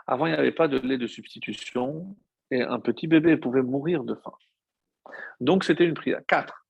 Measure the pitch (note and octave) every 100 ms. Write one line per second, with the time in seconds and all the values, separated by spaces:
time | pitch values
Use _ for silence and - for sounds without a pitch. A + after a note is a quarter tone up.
0 | - B2+ D#3+ D3+ C3 - D#3+ C3 B2+ C3
1 | A#2 - - A#2 - G#2 - B2 B2+ D#3
2 | F#3+ G3+ _ _ _ B2+ A#2+ A#2 - -
3 | D#3+ D#3+ E3 D3 B2 C3 B2+ C#3 D#3 E3
4 | A#2 A2 - - _ _ _ _ _ _
5 | - - - - B2+ F#3+ - D#3+ E3+ C#3+
6 | B2+ - - E3 - -